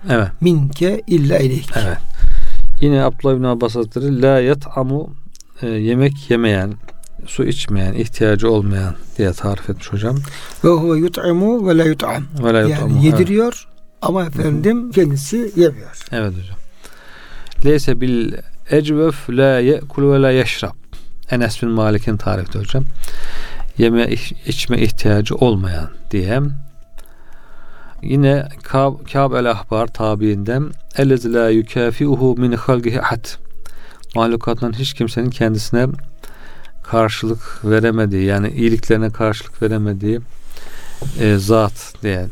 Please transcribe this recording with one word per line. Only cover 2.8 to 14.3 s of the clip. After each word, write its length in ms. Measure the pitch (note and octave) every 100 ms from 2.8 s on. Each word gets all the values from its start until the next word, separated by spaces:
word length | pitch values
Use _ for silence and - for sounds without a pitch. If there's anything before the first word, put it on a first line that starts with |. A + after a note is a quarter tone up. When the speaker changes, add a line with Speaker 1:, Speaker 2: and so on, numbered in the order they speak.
Speaker 1:
Yine 220 | D3 C#3
Abdullah 300 | C3 B2 C#3 C3
ibn 80 |
Abbas 320 | B2+ A#2+ A#2 A#2+
Hazretleri, 460 | A2 B2 C#3 C3+
"La 180 | C3 C3+
yet'amu", 720 | B2+ C#3 - - C3 C#3 - - - - - -
e, 60 | A#2+
yemek 640 | A2 A2 A#2+ C#3 C#3 -
yemeyen, 420 | A#2 A2+ G2+ G2 G#2 - - - - -
su 160 | -
içmeyen, 500 | C3 - - G#2 G#2
ihtiyacı 560 | G#2+ A2+ - G#2+ G#2 A#2
olmayan 440 | A2 G2+ G2 F#2+ F2 - -
diye 160 | G2+
tarif 360 | F2 G2+ G2 -
etmiş 240 | G2 -
hocam. 240 | G#2 A2 C3+ C#3 - - -
Speaker 2:
"Ve 60 | D#3+
huve 300 | E3+ E3 D#3+
yut'imu 680 | F3 - F3 E3+ G3+ A#3+ F#3+
ve 80 | E3
la 60 |
yut'am." 400 | E3 D#3 - C#3+ C#3+ D3+
Speaker 1:
Ve 100 | A#2
la 60 | A2+
Speaker 2:
Yani 120 | G#2+
Speaker 1:
yut'amu, 220 | D3 D3
evet. 100 | C#3
Speaker 2:
yediriyor 640 | D3+ D3 F3+ G#3 A#3 A#3+ - - - _
ama 200 | - F#3+
Speaker 1:
Hı 40 |
hı. 40 |
Speaker 2:
efendim 640 | E3+